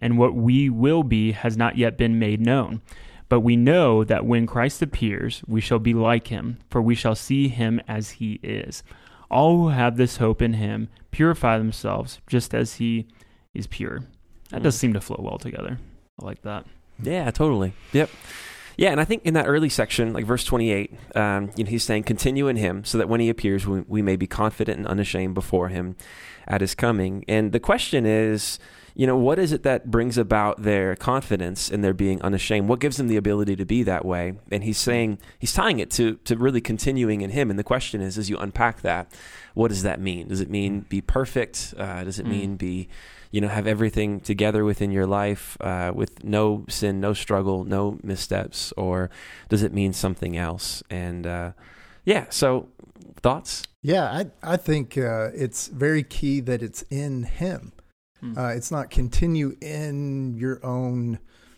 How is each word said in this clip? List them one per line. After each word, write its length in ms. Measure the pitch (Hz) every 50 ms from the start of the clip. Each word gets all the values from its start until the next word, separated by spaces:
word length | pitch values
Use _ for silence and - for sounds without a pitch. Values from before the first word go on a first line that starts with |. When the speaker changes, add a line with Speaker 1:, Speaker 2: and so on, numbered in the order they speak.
Speaker 1:
and 160 | 117 120 120
what 180 | 120 123 131 -
we 360 | 120 113 120 127 135 143 135
will 320 | 117 113 127 143 160 165
be 300 | 147 120 113 110 110 110
has 240 | 107 - - 120 110
not 200 | 110 117 117 -
yet 220 | 123 117 113 - -
been 220 | 120 113 113 113
made 200 | 110 104 107 107
known. 420 | 113 117 135 139 110 - 110 110 - - - - - - - - - -
But 120 | 123 120
we 160 | 110 120 120
know 480 | 120 120 135 165 180 160 123 110 110 110
that 200 | 107 113 - 107
when 200 | 113 120 117 117
Christ 340 | 110 - 120 120 147 - -
appears, 600 | 170 143 - - 117 107 98 - - 135 - - - -
we 120 | 110 110
shall 200 | - - 123 113
be 140 | 107 117 117
like 340 | 113 113 113 117 117 - -
him, 300 | 117 - - 117 120 - - _
for 100 | - 123
we 140 | 110 117 120
shall 220 | - - 113 110
see 320 | - - - 135 139 139 135
him 320 | 117 120 113 110 113 113 - -
as 220 | 110 107 107 -
he 280 | - - 113 107 107 - -
is. 400 | - 107 101 - - - - - - - - - - - - - -
All 260 | - 131 151 165 170
who 120 | 175 170 160
have 260 | 139 123 120 120 117
this 220 | 120 123 120 - -
hope 220 | 117 113 107 -
in 120 | 123 117
him 360 | 113 110 107 104 107 110 113 - - - - -
purify 480 | - - 156 165 165 - 170 131 113 110
themselves 640 | 110 110 110 - - 107 98 110 123 127 - - - -
just 260 | 127 120 - - -
as 200 | 120 120 113 -
he 340 | - 120 117 113 113 113 - _ _ - _ _ _ _ _ -
is 120 | 110 104
pure. 380 | - - - 107 - - 139 131 - - _ _ _ - - - -
That 120 | - -
does 140 | - 147 117
Speaker 2:
Mm. 20 | -
Speaker 1:
seem 140 | - 120
to 80 | 104 98
flow 180 | - - - 85
well 200 | 98 101 - -
together. 400 | - 120 - - - - 127 123 - - - - _ _ _ -
I 40 | 90
like 180 | 95 98 -
that. 240 | - 104 104 - - - - - _ _ - -
Speaker 2:
Yeah, 260 | 107 139 175 185 156 117
totally. 400 | - - 156 156 127 101 95 92 - - - -
Yep. 180 | - 139 156 - - - - - - - - - - - - - -
Yeah, 140 | - 180 196
and 100 | 143 147
I 40 | 156
think 180 | 180 233 226 -
in 100 | 170 160
that 120 | 160 123
early 220 | - 143 156 160 139
section, 440 | - - 110 - - - 117 113
like 120 | 110 - 110
verse 180 | 107 127 - -
twenty-eight, 480 | - 131 120 113 113 101 98 104 - - - - - -
um, 340 | 110 107 104 98 98 101 101 104
you 60 | 110 107
know, 60 | 98
he's 140 | 117 113 -
saying, 200 | - 110 107 104
"Continue 420 | - 110 - - 131 135 139 143 139
in 80 | 123
him, 280 | 110 104 90 90 98 107
so 140 | - - 113
that 100 | 95 95
when 120 | 117 117
he 80 | 117 117
appears, 380 | 113 - - 101 98 98 98
we, 140 | 101 98 95
we 200 | - - 107 107
may 140 | 104 98 95
be 100 | 90 95
confident 520 | - - - 107 107 - - 107 110 - 73
and 80 | 101
unashamed 480 | - 98 98 101 - - 92 95 95 92
before 340 | 95 - - 95 90 87 90
him 280 | 95 90 90 92 90 - - - - - - - - - - -
at 120 | 101 98
his 140 | 98 95 -
coming." 500 | - 127 120 113 101 92 95 95 98 - -
And 240 | 107 110 107 101
the 80 | 98 117
question 440 | - - 208 247 - - - 131 113
is, 540 | 110 110 110 110 110 110 104 - - - - - - - - - - -
you 100 | - 131
know, 100 | 127 127
what 220 | 131 120 135 160 190
is 140 | 185 147
it 100 | 151 -
that 300 | - 139 131 - - 123
brings 260 | 110 117 117 127 120 120
about 440 | 110 90 110 104 104 104 - - 104
their 320 | 104 104 98 95 95 90
confidence 760 | - - - 127 139 - - 107 90 87 87 95 - - -
and 140 | 98 104 101
their 100 | 95 92
being 260 | 95 101 95 95 92
unashamed? 460 | - 95 101 92 - - 110 104 98 104
What 120 | 127 117
gives 160 | 135 147 123
them 100 | 143 131
the 100 | 117 110
ability 380 | 104 98 104 104 104 104 101 98
to 80 | 92 95
be 200 | 85 110 123 117
that 200 | 98 92 82 87
way? 300 | 92 90 87 85 90 95 107 - -
And 100 | 104 101 101
he's 140 | 113 104 -
saying, 400 | - 127 120 117 113 110 104 - - - - _
he's 140 | - 110
tying 260 | - 196 190 220 160 113
it 100 | - -
to, 220 | - - 117 113 107 - _
to 120 | - 120
really 240 | 113 123 139 131 117
continuing 600 | 117 - 110 107 - 135 135 127 120 110 107 101
in 100 | 98 98
him. 200 | 120 143 135 110
And 80 | 98 101
the 60 | 104
question 360 | - 123 127 - - - 101
is, 160 | 95 95 92 110
as 120 | 101 95
you 80 | 104 -
unpack 440 | 101 98 - - 117 117 113 -
that, 300 | - 92 82 90 90 - - - - - - - - - -
what 140 | 107 113 113
does 140 | 101 95
that 180 | 92 98 69 -
mean? 280 | 95 95 87 87 82 87
Does 120 | 95 95
it 80 | 92 -
mean 320 | 104 101 101 98 101 101 98 -
be 120 | 98 98
perfect? 760 | - - - 131 131 - - 131 113 - - - - - -
Uh, 280 | - 98 98 90 90 92
does 160 | 95 95 95
it 60 | -
Speaker 1:
Mm. 40 | 110
Speaker 2:
mean 260 | 101 101 98 98 101
be, 320 | 90 92 90 90 92 90 - - - - - - - - -
you 80 | - 104
know, 80 | 104 104
have 180 | 107 107 101
everything 540 | 110 107 104 113 107 - 113 107 104 104 95
together 440 | - - 104 98 107 107 107 107 104
within 280 | 104 98 - 104 101
your 140 | 98 98 95
life, 500 | 95 101 101 101 104 101 - - - - -
uh, 300 | - 95 92 90 87 90
with 300 | 92 98 101 - - -
no 420 | - 104 104 107 107 107 104 107 - -
sin, 320 | - - 104 101 98 95
no 140 | 98 104 101
struggle, 500 | - - - 104 98 95 98 95 92 92
no 340 | 98 98 98 101 104 104 - -
missteps? 680 | 98 95 - - - 95 98 - - - - - - -
Or 340 | - 95 90 90 92 92 90 - - - - - - - -
does 160 | 110 101 107
it 100 | 87 -
mean 180 | 101 98 95
something 440 | 90 - - 95 90 - 95 90 85
else? 480 | 82 87 82 87 92 - - - - - -
And, 380 | - 90 90 87 87 87 85
uh, 240 | 85 87 87 87 87 - - - - - - - - - - _
yeah, 220 | 180 214 175 - -
so 380 | - - 147 131 127 127 - - _ - - - _ - - - - -
thoughts? 420 | - 123 135 160 - - - - - - _ _
Speaker 3:
Yeah, 220 | - 139 180 185 151
I, 480 | 101 127 165 196 156 - _ - 160
I 40 | 180
think, 400 | 175 - 160 156 151 127 - -
uh, 340 | 139 127 117 113 110 110 110 -
it's 320 | - 135 113 - - -
very 380 | - - 123 139 151 156 151 135
key 340 | - - - 151 139 139 139
that 200 | 120 123 123 117
it's 200 | 120 101 - - - -
in 340 | 139 139 147 143 135 127 117
him. 480 | - - - 170 190 175 - - - - - _ _ _ _ _ _ _ _
Speaker 1:
Hmm. 180 | - 120 113 123
Speaker 3:
Uh, 100 | 127 120
it's 200 | 117 123 120 -
not 180 | 160 147 131 -
continue 640 | - 135 127 120 - - 170 170 165 156 143 135 - -
in 720 | 156 151 151 151 151 147 143 143 143 139 135 135 135 127 117 113
your 260 | 123 131 127 127 -
own 540 | 127 123 127 127 123 123 123 120 120 113 - - - _ _ _ _ _